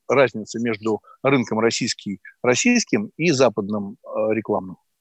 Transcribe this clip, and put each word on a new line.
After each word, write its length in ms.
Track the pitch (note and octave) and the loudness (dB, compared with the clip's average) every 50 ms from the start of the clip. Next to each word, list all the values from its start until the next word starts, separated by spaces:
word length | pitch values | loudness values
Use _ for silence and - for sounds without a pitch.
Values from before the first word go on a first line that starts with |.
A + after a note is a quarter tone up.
| _ - | _ 0
разница 500 | B2 C#3 C3+ A#2 - A2 G2+ - - A2+ | 2 4 4 2 0 -4 -10 -8 -6 -4
между 400 | A#2 A#2+ A2 G2+ G#2 A2 G#2+ G2+ _ _ - _ | -4 -4 -4 -2 -2 -2 -4 -4 _ _ -10 _
рынком 360 | - C3+ C#3 C3 A2 - A2+ A2 | 0 0 2 2 0 0 0 0
российский-, 600 | A2 A#2 - - C#3 A2+ - - - G2+ F#2+ - - - - _ | 2 0 0 0 -4 -4 -6 -6 -8 -10 -10 -10 -12 -20 -12 _
российским 680 | - B2 B2 - - B3 B3 A#3 - - - G#2+ G#2 - _ | 0 0 2 2 4 2 2 2 0 0 0 -2 -2 -2 _
и 140 | - D#3 F3 | -2 0 2
западным, 680 | C#3 B2+ C3+ A2+ G#2 A2+ G2 G2 G#2+ G#2+ G2 G2 - - - | 4 4 4 2 2 0 -4 -4 -4 -6 -6 -8 -10 -14 -14
э, 280 | - - A2+ A2 A2 G#2+ | -8 -4 -2 0 0 0
рекламным? 420 | A2 G#2+ - G#2 F#2 F#2 F#2 - - _ _ _ _ | -2 -2 -2 -2 -4 -4 -8 -14 -16 _ _ _ _